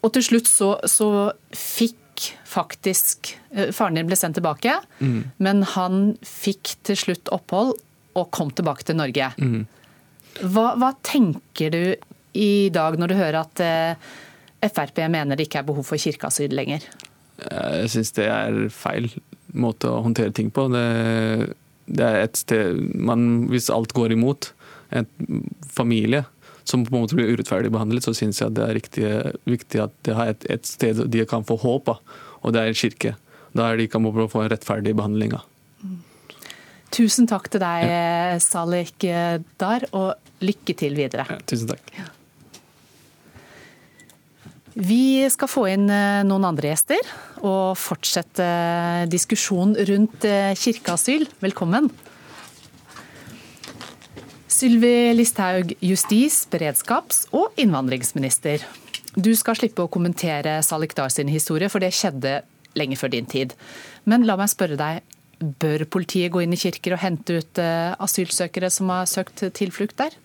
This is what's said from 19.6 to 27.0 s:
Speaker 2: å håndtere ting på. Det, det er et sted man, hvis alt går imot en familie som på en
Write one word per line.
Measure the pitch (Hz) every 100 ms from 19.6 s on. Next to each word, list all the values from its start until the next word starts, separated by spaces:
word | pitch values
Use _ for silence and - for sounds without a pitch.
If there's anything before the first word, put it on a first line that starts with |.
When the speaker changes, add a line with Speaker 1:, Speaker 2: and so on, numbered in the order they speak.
| 120 110 123
Speaker 2:
å | 117
håndtere | 113 117 107
ting | 107 110
på. | 123 135
Det, | 123 117 113 113 113 110 110 - - _ _ -
det | - 120
er | 107
et | 110 -
sted | - 113 98 87 -
man, | - 113 117 120 117 120
hvis | 123 -
alt | 113 113
går | 127 113
imot | 113 120 139 - - - - -
en | 123 113 - - - - - 139
familie | - 120 113 110 135 135 _ - - -
som | 127
på | 120
en | 127